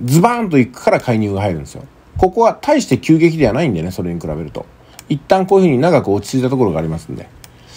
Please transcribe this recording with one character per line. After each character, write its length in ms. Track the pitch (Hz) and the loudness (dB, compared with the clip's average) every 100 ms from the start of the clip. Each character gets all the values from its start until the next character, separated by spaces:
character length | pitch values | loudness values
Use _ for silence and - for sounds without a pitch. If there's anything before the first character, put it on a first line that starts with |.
| 120 | 0
ズ 160 | 156 | 2
バ 160 | 226 240 | 2 0
ー 60 | |
ン 60 | 214 | 0
と 80 | 143 | 0
い 100 | 113 | 0
く 140 | - | -2
か 100 | - | 0
ら 100 | 190 | 0
介 180 | - 110 | 0 -2
入 140 | 104 | -2
が 80 | 95 | -2
入 100 | 104 | -2
る 60 | 80 | -4
ん 60 | |
で 20 | 69 | -10
す 100 | - | -18
よ。 80 | - - _ - | -20 -20 _ 0
こ 140 | 185 | 0
こ 80 | 226 | 2
は 140 | 226 | 0
大 280 | - - 302 | 0 0 0
し 40 | - | 2
て 120 | 123 | -2
急 200 | - 160 | 2 4
激 200 | 165 160 | 4 2
で 80 | 120 | 0
は 60 | |
な 100 | 123 | 0
い 60 | 160 | -2
ん 60 | |
で 80 | 85 | -2
ね、 100 | 85 | -6
そ 120 | 95 | -6
れ 100 | 87 | -8
に 80 | 85 | -6
比 60 | 80 | -8
べ 80 | 76 | -8
る 160 | 76 | -8
と。 140 | - - _ - - - | -12 -16 _ -20 -14 -6
一 80 | 147 - | -4 0
旦 180 | 190 190 | 0 2
こ 120 | 196 | 4
う 20 | |
い 40 | |
う 20 | 180 | 4
ふ 40 | |
う 60 | 123 | 2
に 20 | |
長 240 | 165 147 | 2 2
く 120 | 98 | 2
落 120 | 101 - | -2 -2
ち 120 | 135 | -2
着 20 | |
い 40 | |
た 60 | 127 | -2
と 80 | 127 | 0
こ 60 | |
ろ 80 | 107 | 0
が 80 | 80 | -2
あ 20 | |
り 60 | 80 | -4
ま 100 | 80 | -6
す 120 | - | -10
ん 80 | - | -16
で。 100 | - - - _ - | -16 -20 -20 _ -20